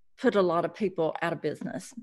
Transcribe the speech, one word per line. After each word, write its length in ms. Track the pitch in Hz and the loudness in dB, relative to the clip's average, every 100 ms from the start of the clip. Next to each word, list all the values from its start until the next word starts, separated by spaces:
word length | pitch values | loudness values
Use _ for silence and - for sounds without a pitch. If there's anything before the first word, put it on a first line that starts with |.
| - - | -20 -2
put 160 | 240 202 | 2 4
a 60 | |
lot 220 | 180 170 | 4 2
of 120 | 165 - | 0 -2
people 400 | 202 - 160 - | -2 0 0 0
out 100 | 170 | -2
of 80 | 165 | -2
business. 500 | 151 139 - - - - | -4 -4 -6 -8 -10 -16